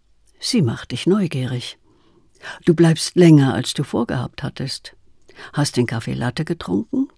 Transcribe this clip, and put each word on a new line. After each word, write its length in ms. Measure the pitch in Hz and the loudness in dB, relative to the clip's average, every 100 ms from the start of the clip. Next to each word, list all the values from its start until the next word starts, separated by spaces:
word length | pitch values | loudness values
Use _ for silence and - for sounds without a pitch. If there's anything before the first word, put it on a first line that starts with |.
| _ _ _ _ | _ _ _ _
Sie 220 | - 247 | -4 0
macht 300 | 127 131 - | 0 -2 -8
dich 140 | 120 - | -6 0
neugierig. 720 | 208 175 139 127 123 - - _ _ _ _ _ _ - - | 0 0 -4 -6 -6 -10 -16 _ _ _ _ _ _ -20 -4
Du 100 | - | 2
bleibst 420 | 160 165 160 - - | 4 4 2 0 6
länger, 380 | 175 156 135 | 8 8 6
als 200 | 104 - | 0 -4
du 100 | - | -6
vorgehabt 580 | 143 214 233 139 123 - | -6 -4 -4 -4 -6 -10
hattest. 520 | 131 - 135 - - - _ _ _ - - | -12 -8 -10 -12 -16 -20 _ _ _ -20 -10
Hast 240 | - 143 - | -4 -2 -2
den 100 | 123 | -2
Kaffee 280 | 117 - | -4 -6
Latte 300 | 131 123 - | -6 -6 -6
getrunken, 640 | 156 170 - 190 226 262 269 | -6 -8 -4 -4 -4 -6 -6